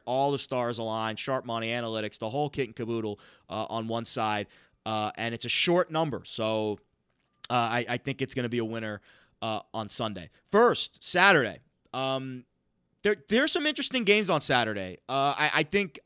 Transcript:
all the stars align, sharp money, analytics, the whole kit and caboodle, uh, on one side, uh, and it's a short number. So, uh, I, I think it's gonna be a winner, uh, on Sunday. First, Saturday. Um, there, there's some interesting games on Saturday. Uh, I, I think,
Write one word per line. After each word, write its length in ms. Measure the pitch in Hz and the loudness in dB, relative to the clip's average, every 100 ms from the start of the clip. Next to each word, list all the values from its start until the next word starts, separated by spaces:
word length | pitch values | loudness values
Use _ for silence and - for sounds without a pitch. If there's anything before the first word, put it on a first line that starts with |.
| - | -2
all 260 | 131 139 | 0 0
the 80 | 139 | 0
stars 380 | - 127 120 113 | -2 -2 -2 -4
align, 400 | 113 110 110 107 | -4 -2 -4 -4
sharp 260 | - 131 | -4 -4
money, 240 | 120 113 113 | -2 -4 -2
analytics, 500 | 120 117 110 107 - | -4 -4 -4 -4 -6
the 120 | 110 | -6
whole 200 | 135 147 | -2 -2
kit 180 | 143 123 | -2 -4
and 80 | - | -4
caboodle, 420 | 113 117 107 101 - - - | -4 -4 -4 -8 -14 -20 -10
uh, 160 | 107 107 | -8 -4
on 200 | 113 113 | -4 -2
one 160 | 117 113 | -4 -2
side, 420 | - 110 104 101 - _ _ 110 | 0 0 0 -4 -12 _ _ -4
uh, 260 | 110 107 - | -2 -2 -2
and 180 | 117 117 | -4 -4
it's 80 | |
a 60 | 120 | -2
short 420 | - 175 175 165 | 0 4 2 2
number. 300 | 160 160 101 | 0 -2 -4
So, 560 | - - 110 110 107 101 _ _ _ _ _ _ - | -8 -4 0 0 0 -4 _ _ _ _ _ _ -2
uh, 40 | |
I, 320 | 120 113 120 110 | 0 0 0 -2
I 80 | 123 | -4
think 240 | 139 - | -6 -6
it's 120 | 131 | -6
gonna 140 | 131 120 | -4 -4
be 120 | 120 | -2
a 40 | |
winner, 380 | 110 113 110 104 _ - _ _ | -4 -4 -8 -10 _ -20 _ _
uh, 220 | 113 107 - | -6 -6 -6
on 160 | 113 104 | -8 -6
Sunday. 400 | - 110 92 82 _ _ | -4 -4 -6 -12 _ _
First, 540 | 208 240 156 - - | 4 6 4 -2 -6
Saturday. 560 | - 185 196 165 110 80 _ _ _ | 0 6 8 8 4 -4 _ _ _
Um, 520 | 131 135 135 135 127 - _ _ _ _ _ | -4 -2 -2 -4 -10 -14 _ _ _ _ _
there, 160 | 202 208 - | 0 0 2
there's 240 | 226 311 | 2 4
some 140 | - 302 | 2 0
interesting 400 | 302 - 262 202 | 0 -2 0 4
games 240 | 208 185 | 4 4
on 100 | 156 | 2
Saturday. 600 | - 127 110 101 92 90 - | 4 2 2 -2 -6 -10 -4
Uh, 260 | 135 139 139 | 0 0 2
I, 140 | 151 151 | 2 2
I 80 | |
think, 360 | 156 196 196 - | 2 0 -2 -4